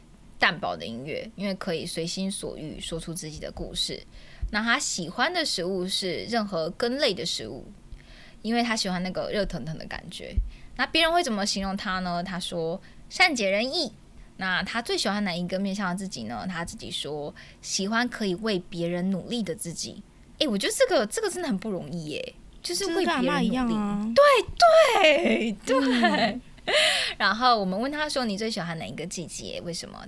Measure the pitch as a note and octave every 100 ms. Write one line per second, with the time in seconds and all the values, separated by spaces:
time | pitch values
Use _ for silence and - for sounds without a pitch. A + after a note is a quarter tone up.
0 | - - - - G#3+ D#3 G#2+ F2 E2+ A#2
1 | C#3+ A2+ A3+ - G3 F#3+ - E3 F3 -
2 | E3 F#3+ F#3+ G3+ D3 - D3+ A2 - E3+
3 | E3+ E3 D#3 D#3 - - - F3 - -
4 | - - - - - G#3+ A#3 C4 - -
5 | D#3 - D4+ F4+ D#4 - F3 F#3+ F#3 -
6 | F#3 C3+ G2 A#3 G3+ F3 D#3+ - A#3+ C4+
7 | D4 F3 E3+ - A2 B2+ - - - -
8 | - - - - G#3+ A#3+ A#3+ A3 F#3+ F3+
9 | F#3 F3+ - G#3+ F#3+ E3+ D#3+ D#3+ - -
10 | - - - G3 - - - - C4+ D#4+
11 | E4 F4 C4+ G#3 G#3 G3+ G3 G3 G#3 F#3
12 | F3+ F3 F3+ F3+ - F3 D#3+ F#3 - -
13 | - - F#4 B3 G3 G3 B3+ E4+ B3+ -
14 | - - - - F#3+ F3 F#3+ - G#3+ F#4
15 | G#3 G#3 G3+ E3+ F3 F#3+ G3+ F#3+ F#3 F#3
16 | F#3+ - A2 A2+ F#3 E3+ F3 A3 G#2+ -
17 | C#3+ D3 D3 - - - - - G3 A3+
18 | B3 - G#3 F3+ A3 F#3+ - E3+ E3+ F3
19 | F#3 F#3+ A#2+ A#3+ G3+ A#3+ E3+ - - -
20 | - - - - C#4+ G3+ F#4+ - C5 D#4+
21 | G#3+ - G#4 - D4 G3 A3+ F3 D3 E3+
22 | D3+ C#3 - - - - - F4 F#4+ F4+
23 | F4 D4 B3+ C#4+ - B3+ A#3+ A3 G3+ G3+
24 | G#3+ E4+ C#5+ B4 - - E5+ D#5+ C#5+ G#4+
25 | D#4+ D4 D#4+ A3 A3+ F#3+ - C4+ C4+ B3
26 | A#3 G3 - A#3 - - - C#5+ D#5+ -
27 | - - G3+ A3 B3+ A3+ F#3 F#3+ C4+ D4+
28 | D4+ D4 A#3 G3 A3 G#3+ E3+ D#3+ F#2+ -
29 | E3+ - D#3 - G#2 F2 - - - G#1